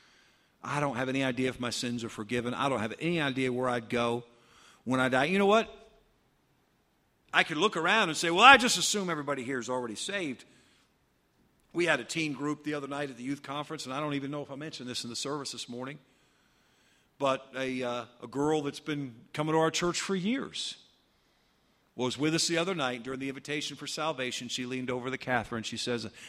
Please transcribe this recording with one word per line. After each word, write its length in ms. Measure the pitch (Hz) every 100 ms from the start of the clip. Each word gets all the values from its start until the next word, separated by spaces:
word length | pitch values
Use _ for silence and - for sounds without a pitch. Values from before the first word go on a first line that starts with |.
| _ _ _ _ _ _
I 160 | - 143
don't 160 | 143 120
have 120 | 131
any 160 | 135
idea 240 | 131 123 127
if 100 | 117
my 120 | 123
sins 340 | - 123 120
are 40 | 113
forgiven. 460 | - 107 123 117
I 140 | 101 139
don't 120 | 123
have 140 | 107 -
any 200 | 160 175
idea 320 | 143 131 131
where 160 | 123 127
I'd 200 | 123 110
go 360 | 120 120 120 - - _ - - -
when 160 | - 131
I 80 | 127
die." 160 | 131
You 140 | 147 190
know 80 | 196
what? 220 | 220 - - - _ _ _ _ _ _ _ _ _ _ _ _ _ -
I 80 | 160
could 140 | 185 151
look 180 | 208 175
around 320 | 165 220 185
and 80 | 147
say, 140 | 170
"Well, 140 | 170
I 120 | 247 269
just 220 | 233 180
assume 320 | - 208 180
everybody 320 | 156 143 139
here 160 | 120 131
is 100 | 113
already 280 | 127 120 104
saved." 500 | - 202 160 120 - _ _ _ _ _ _ _ _ _ _ _ _
We 120 | 165 170
had 140 | 143
a 40 |
teen 300 | 113 165 156
group 300 | 139 147 147
the 100 | 147
other 120 | 147 135
night 220 | 143 143
at 80 | 117
the 60 |
youth 200 | 123 139
conference, 440 | - 143 143 156 127
and 80 |
I 60 | 131
don't 120 | 151
even 180 | 143 139
know 120 | 147
if 80 | 143
I 60 | 139
mentioned 340 | 156 - 123
this 140 | 120
in 60 | 120
the 60 | 113
service 360 | 135 147 131
this 180 | 117 -
morning, 280 | 120 131 151 _ _ _ _ _ _ _ _ _ _ _ -
but 280 | 139 131 - 127
a, 260 | 131 127
uh, 220 | 123 120 113 -
a 40 | 120
girl 340 | 135 147 156
that's 180 | 143 139
been 360 | - 147 135 113 -
coming 220 | - 156
to 40 | 160
our 120 | 160
church 280 | 160 175 165
for 160 | -
years 640 | 196 185 269 - - - - - _ _ _ _ _ _ _ _ _ _ -
was 220 | 127 113
with 160 | 151
us 120 | 160 151
the 120 | 165
other 160 | 175
night. 280 | 180 131 123
During 160 | 117 131
the 100 | 135
invitation 480 | 135 139 147 147 139
for 80 | 143
salvation, 640 | - 156 139 127 - 120
she 180 | - 123
leaned 240 | 127 127
over 200 | 127 123
to 60 | 131
Catherine. 460 | - 123 104 113
She 160 | 107 117
says, 280 | - 120 110 -